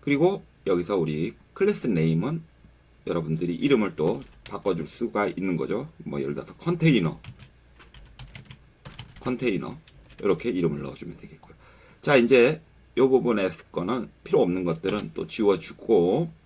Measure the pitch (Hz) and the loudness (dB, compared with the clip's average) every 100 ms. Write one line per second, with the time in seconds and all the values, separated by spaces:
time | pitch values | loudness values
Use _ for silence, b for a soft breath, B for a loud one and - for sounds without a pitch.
0 | - 143 170 196 - _ - 90 87 101 | 0 2 2 0 -10 _ 0 0 2 0
1 | 78 76 90 - _ - 202 202 262 - | 0 -2 -4 -6 _ 0 0 0 -2 2
2 | - - 113 165 - _ - _ _ _ | 2 2 0 -4 -10 _ -20 _ _ _
3 | - 85 78 80 87 82 139 127 101 82 | -6 -4 -2 -4 -4 -2 2 2 2 -2
4 | 80 127 139 - - 101 101 85 76 - | -2 -2 -8 -20 -16 -6 -4 -4 -6 -8
5 | 117 107 101 87 95 87 65 101 151 _ | -6 -2 -4 -2 -4 -2 -2 -4 -6 _
6 | 87 71 67 71 - - 165 175 160 123 | -10 -6 -6 -6 -10 -8 -6 0 4 4
7 | 82 - - - - _ _ _ - - | 2 -4 -16 -20 -20 _ _ _ -20 -20
8 | - - - - - - - _ - - | -20 -20 -20 -20 -20 -20 -20 _ -20 -20
9 | - - 131 123 127 90 65 - - - | -20 -12 -8 -2 -2 -2 -6 -14 -20 -20
10 | - - 101 82 120 92 82 71 69 69 | -20 -6 0 0 0 0 0 -2 -8 -12
11 | 85 - - - - - b b b b | -16 -16 -20 -20 -20 -20 b b b b
12 | - 139 120 131 120 160 _ _ _ - | 2 4 6 6 6 2 _ _ _ 2
13 | 131 131 117 107 92 85 - - 90 127 | 4 4 4 0 0 -4 -10 -6 -4 -4
14 | - _ - 151 98 90 87 82 95 101 | -6 _ 0 2 2 0 -2 -2 -2 -4
15 | 104 - 82 - 101 92 - - - 107 | -6 -10 -10 0 2 2 -2 -14 2 4
16 | 87 120 165 - | 4 2 -2 -8